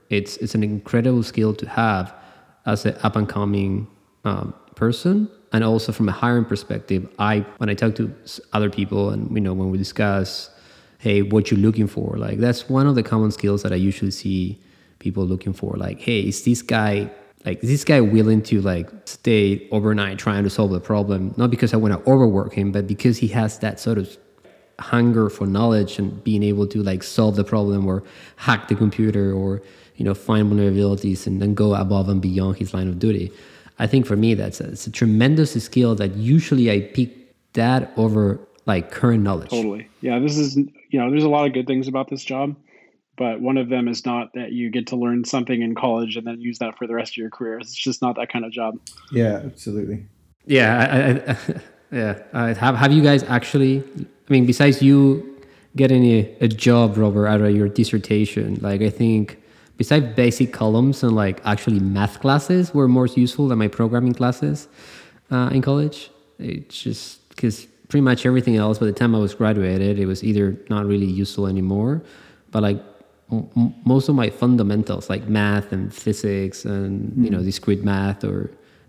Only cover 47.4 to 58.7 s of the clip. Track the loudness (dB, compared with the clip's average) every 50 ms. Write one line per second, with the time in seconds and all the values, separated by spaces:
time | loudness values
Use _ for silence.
47.4 | -8 -8 -8 -10 -12 -14 -12 -8 -6 -6 -4 -2 -2 -4 -2 -4 -6 -6 -6 -6
48.4 | -8 -8 -6 -6 -6 -6 -6 -8 -12 -20 -20 -20 -16 -4 -2 0 0 0 0 -4
49.4 | -6 -12 -14 -14 -10 -8 -8 -6 -6 -6 -8 -10 -12 -16 _ _ _ _ _ _
50.4 | _ 2 4 4 6 6 4 4 2 2 2 2 2 2 2 0 -2 -4 -6 -6
51.4 | -6 -8 -8 -8 -12 -18 _ _ _ _ -6 -4 -4 -4 -4 -6 -10 -8 -6 -4
52.4 | -2 -2 -2 0 2 2 4 4 4 6 6 6 6 6 4 4 2 0 -2 -2
53.4 | -2 0 0 2 2 2 2 0 -4 -8 -12 -14 -14 -16 _ _ _ 2 2 4
54.4 | 4 4 4 4 4 4 4 6 6 6 8 8 8 6 4 2 -2 -8 -16 -20
55.4 | -20 -20 _ _ _ _ 0 2 4 4 6 6 6 6 6 4 2 0 -2 0
56.4 | 0 0 0 2 4 4 6 6 6 4 4 2 2 2 2 2 2 2 2 2
57.4 | 4 4 2 2 2 2 0 0 0 0 -2 -2 -2 0 0 0 0 0 -2 -4
58.4 | -4 -4 -4 -4 -4 -4